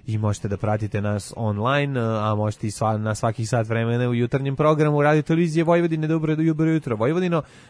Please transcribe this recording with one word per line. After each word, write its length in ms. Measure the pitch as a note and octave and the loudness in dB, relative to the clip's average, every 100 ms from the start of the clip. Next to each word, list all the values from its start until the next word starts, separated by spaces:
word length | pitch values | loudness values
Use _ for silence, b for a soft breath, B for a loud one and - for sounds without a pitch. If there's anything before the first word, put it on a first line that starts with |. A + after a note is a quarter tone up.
| - | -6
i 120 | G#2+ | -2
možete 300 | G#2+ G#2 G#2 | 0 -2 -4
da 80 | G2+ | -4
pratite 440 | G#2+ G#2+ G#2+ G#2 | -2 -2 -2 -4
nas 320 | G#2 G#2 - - | -2 -4 -6 -6
online, 640 | A2 G2+ A#2 C#3+ C#3+ C3 | -4 -2 0 0 0 -2
e, 20 | |
a 320 | A2+ A2 G#2+ G#2+ | -2 0 -2 -2
možete 300 | G#2+ - A2 | -2 -4 -6
i 40 | |
sva-, 260 | - A2 G#2+ | -2 -2 0
na 160 | A2 | -2
svakih 340 | G#2 A#2 A2 A2 | -2 -2 -2 -2
sat 200 | B2 A2 | -2 0
vremena 400 | A2+ A2+ A#2+ B2 | -2 0 0 0
u 60 | |
jutarnjem 420 | A#2+ A#2+ C3+ C#3 C3+ | 0 0 -2 -2 0
programu 460 | D3+ D#3 D3+ D3 | 2 4 2 2
Radio 200 | D3 D#3 | 4 2
Televizije 420 | C#3+ E3 E3+ D#3 | 2 2 2 2
Vojvodine, 420 | E3 E3+ E3+ D#3+ D#3 | 2 4 2 0 0
Dobro, 300 | E3 D#3 D#3 | 0 0 0
dobro 300 | D#3+ D3+ D#3+ | 2 2 2
jutro 300 | D#3+ C#3+ G#2+ | 0 0 0
Vojvodino, 460 | A#2+ E3+ F3+ E3 - B B | 0 2 0 0 -4 B B